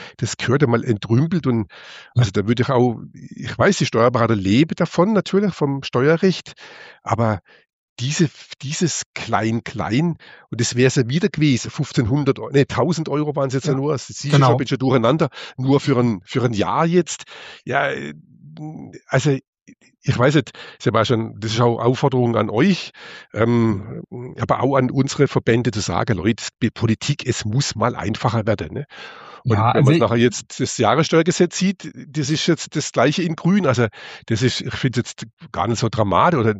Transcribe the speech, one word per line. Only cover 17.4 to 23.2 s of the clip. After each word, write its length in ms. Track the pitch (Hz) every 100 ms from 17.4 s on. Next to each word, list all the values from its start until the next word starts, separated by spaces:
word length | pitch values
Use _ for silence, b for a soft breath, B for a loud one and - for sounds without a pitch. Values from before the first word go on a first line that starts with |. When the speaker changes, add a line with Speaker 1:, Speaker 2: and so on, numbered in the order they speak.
| B B
Speaker 1:
Ja, 260 | - 143 143
äh, 240 | 135 143 156 - 113 143 156 156 160 131 - _
also, 300 | 131 147 139 - _ _ - _ _
ich 160 | - -
weiß 160 | 127 151
nicht, 160 | - B B B
Sebastian, 580 | - 110 107 113 110 104
das 140 | 107
ist 80 | 110
auch 180 | 120 117
Aufforderung 560 | 117 131 143 127 120 110
an 140 | 110
euch, 420 | 104 180 180 - B B B